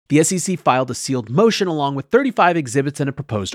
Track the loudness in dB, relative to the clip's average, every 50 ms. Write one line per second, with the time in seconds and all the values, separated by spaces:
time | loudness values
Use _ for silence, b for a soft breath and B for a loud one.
0 | _ _ 2 4 4 4 0 -2 -2 -4 -4 -2 0 0 2 2 0 -2 -6 -8
1 | -6 -4 -4 -4 -4 -2 0 4 4 4 4 2 -2 -2 -2 -2 -2 -2 -2 -4
2 | -6 0 2 2 2 2 0 2 2 2 2 0 -4 -2 -2 -2 -2 -2 -4 -4
3 | -4 -4 -4 -8 -8 -6 -4 -4 -4 -6